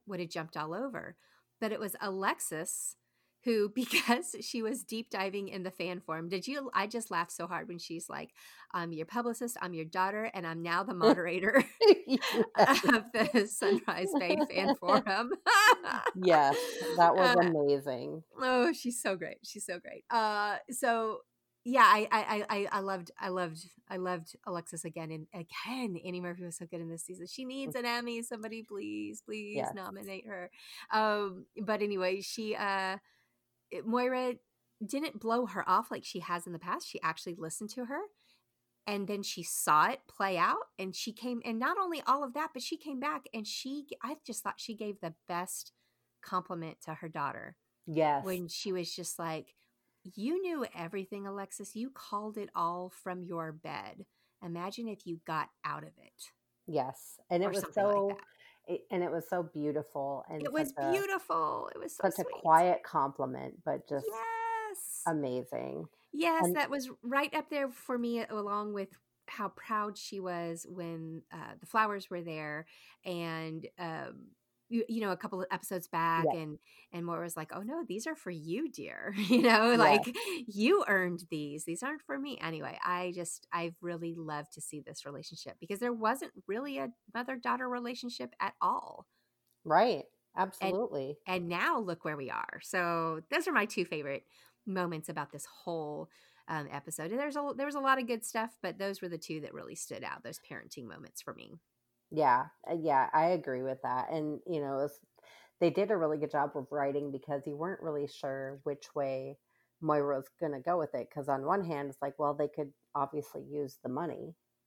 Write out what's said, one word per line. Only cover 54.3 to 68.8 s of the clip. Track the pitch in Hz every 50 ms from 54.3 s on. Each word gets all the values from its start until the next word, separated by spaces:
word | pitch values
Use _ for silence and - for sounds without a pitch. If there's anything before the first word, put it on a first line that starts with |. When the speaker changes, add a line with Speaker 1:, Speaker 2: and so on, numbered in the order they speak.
| _ -
Speaker 1:
Imagine | 202 170 170 170 180 196 196 240 233 220
if | 202 - -
you | 175 165 165 -
got | - 160 156 147 - _ _ -
out | 151 143 147 151
of | 160 - _
it." | - - _ - - - _ _ _ _ _ _ -
Speaker 2:
Yes, | - 156 143 127 131 135 - - - - - _ -
and | 175 175
it | 190 196
Speaker 1:
Or |
Speaker 2:
was | 180 202 175
Speaker 1:
something | 160 - 208 196
like | 208 202 202 196
Speaker 2:
so, | - 202 -
Speaker 1:
that. | - _ _ - - - - _ -
Speaker 2:
it, | - 175 - - -
and | 202 180
it | 175 156
was | 156 165 160 -
so | 185 175
beautiful | 170 160 - 151 147 151 143 147 131 - - 143 139 139 139 - - -
and | 160 151 151
Speaker 1:
It | 147
was | 269 311 302 269
Speaker 2:
such | - -
a | - 339 359 403
Speaker 1:
beautiful. | 403 392 392 349 - - - 165 160 151 - - - - -
It | -
was | - - -
so | - -
Speaker 2:
such | 185 170 -
a | -
Speaker 1:
sweet. |
Speaker 2:
quiet | 508 - - - 165 160 165 180 180 170 - -
compliment, | - - 156 135 143 - - 135 131 131 131 131 131 - 175 -
but | 156 139 143 - -
just | 147 139 143 - 302 226 453 453 453 453 453 453 453 453 440 427
Speaker 1:
Yes. | 381 - - - - - -
Speaker 2:
amazing. | 170 160 151 143 127 123 127 123 - 135 123 127 135 135 151 165 - _ _ _ _
Speaker 1:
Yes, | - 294 330 339 320 320 - 349
Speaker 2:
And |
Speaker 1:
that | 359 302 277 -
was | 277 277 254 262 247 -
right | - 240 269 277 302 - -
up | 311 294 -
there | 302 285 277 262
for | 254 - - - 247 240
me, | 233 233 233 233 -
along | - 214 214 202 202 202 208 208 208
with | 202 202